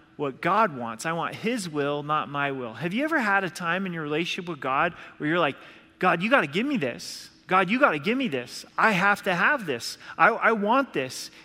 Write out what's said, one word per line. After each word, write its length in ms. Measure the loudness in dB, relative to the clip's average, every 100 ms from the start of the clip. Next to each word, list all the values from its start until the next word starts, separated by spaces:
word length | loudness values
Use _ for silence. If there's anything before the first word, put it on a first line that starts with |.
| _ -6
what 240 | -6 -2
God 340 | 0 4 2
wants. 300 | 0 -8 -6
I 80 | -4
want 220 | -2 -4
His 340 | -4 -4 -4 -4
will, 340 | -2 -2 -2
not 280 | -2 -2 -2
my 220 | -2 -2
will." 200 | -2 -8
Have 220 | -6 -4
you 100 | -2
ever 140 | 0 0
had 260 | 2 2
a 60 | 0
time 340 | -4 -4 -2
in 80 | -4
your 100 | -6
relationship 460 | -4 -2 -2 -6 -8
with 120 | -6
God 340 | -2 0 0 -2 -18 -6
where 100 | 0
you're 100 | 2
like, 180 | 2 -2 -14 -20 -18 0
"God, 240 | 2 2
you 80 | 4
gotta 160 | 2 2
give 180 | 0
me 140 | 0 0
this. 500 | -2 -6 -12 -14 -18 _ 0
God, 220 | 2 2
you 100 | 4
gotta 200 | 4 2
give 180 | 0 0
me 120 | -2
this. 360 | -4 -6 -14 -8 2
I 140 | 2
have 300 | 4 2 2
to 100 | 0
have 320 | 2 2 2 -2
this. 320 | -4 -6 -12 -8 4
I, 120 | 4
I 240 | 6 2
want 420 | 2 2 2 2
this. 360 | -2 -4 -8 -14 -18